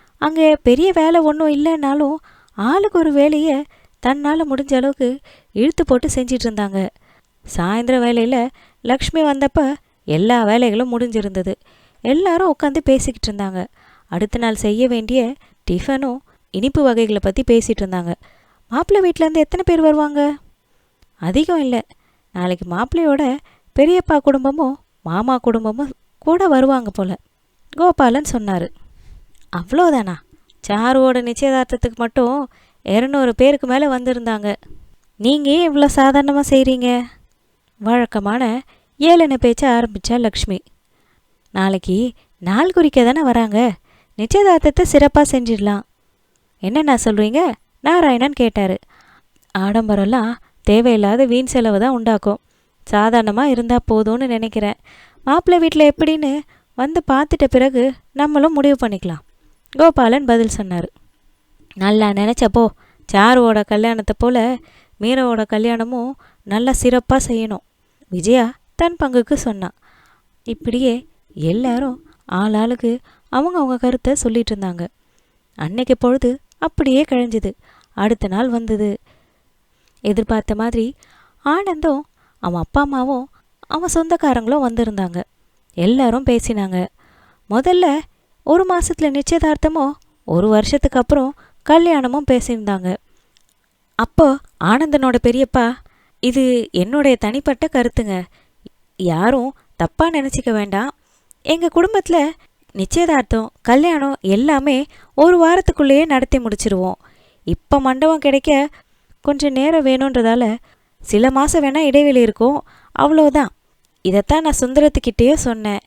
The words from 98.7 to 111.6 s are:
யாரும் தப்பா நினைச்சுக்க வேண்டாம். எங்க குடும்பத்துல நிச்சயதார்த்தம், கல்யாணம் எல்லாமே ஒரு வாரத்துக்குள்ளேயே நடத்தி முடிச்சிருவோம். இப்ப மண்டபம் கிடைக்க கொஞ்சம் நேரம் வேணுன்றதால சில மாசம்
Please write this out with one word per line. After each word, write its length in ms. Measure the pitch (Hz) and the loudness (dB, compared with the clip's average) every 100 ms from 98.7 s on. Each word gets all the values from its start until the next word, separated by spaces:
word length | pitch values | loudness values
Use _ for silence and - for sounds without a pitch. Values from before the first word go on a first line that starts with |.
| _ _ - | _ _ -6
யாரும் 540 | 180 160 208 262 254 - _ - | -4 0 0 0 -2 -10 _ -6
தப்பா 300 | 170 - 330 | -6 -2 -2
நினைச்சுக்க 400 | 320 269 - 247 | -2 -4 -4 -4
வேண்டாம். 420 | 214 202 196 254 - _ _ _ _ | -4 -4 -4 -6 -10 _ _ _ _
எங்க 260 | - 330 330 | -4 -2 0
குடும்பத்துல 440 | 339 381 427 381 339 294 320 _ _ _ | 0 0 0 0 0 0 -6 _ _ _
நிச்சயதார்த்தம், 800 | - 190 339 339 294 233 226 220 _ | -8 -4 -2 0 0 0 -4 -6 _
கல்யாணம் 540 | - 254 339 311 277 269 | 2 2 4 0 -2 -4
எல்லாமே 640 | 190 202 277 285 277 262 294 - _ | -2 0 2 0 0 -2 -4 -12 _
ஒரு 220 | - 320 359 | 2 4 6
வாரத்துக்குள்ளேயே 640 | 330 359 - 330 285 269 320 | 4 4 2 0 4 4 4
நடத்தி 320 | 269 262 269 | 0 0 -2
முடிச்சிருவோம். 600 | 233 202 220 190 185 185 _ _ _ _ - | -2 -4 -4 -2 -4 -8 _ _ _ _ -8
இப்ப 340 | 170 - 285 | -6 0 0
மண்டபம் 440 | 262 262 311 320 285 | 0 0 0 2 2
கிடைக்க 420 | 277 311 277 294 - _ _ _ _ | 0 2 0 0 -6 _ _ _ _
கொஞ்சம் 320 | - 285 285 | -6 -2 -2
நேரம் 340 | 262 285 320 269 | -2 0 0 2
வேணுன்றதால 680 | 262 277 247 226 233 233 226 _ _ _ _ | 0 0 0 0 0 0 -4 _ _ _ _
சில 300 | - 208 254 | -2 2 2
மாசம் 340 | 262 294 320 | 2 0 0